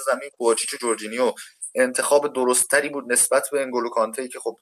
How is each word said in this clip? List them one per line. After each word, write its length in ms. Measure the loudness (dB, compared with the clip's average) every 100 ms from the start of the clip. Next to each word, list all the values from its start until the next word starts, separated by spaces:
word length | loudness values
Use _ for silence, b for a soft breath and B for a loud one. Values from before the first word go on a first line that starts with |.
| -2
زمین، 240 | -4 -4
کوواچیچ 440 | -2 2 2 0
و 40 | -4
جورجینیو، 560 | -2 -2 -4 0 0 -2 B B B 0
انتخاب 580 | 0 0 4 4 2
درستری 560 | 0 2 2 2 2 0
بود 220 | -4 -2
نسبت 380 | 0 4 2 0
به 100 | -4
انگولو 280 | -2 -2 -2
کانته‌ای 380 | 0 -2 -2 -10
که 120 | -8
خب 200 | -8 -8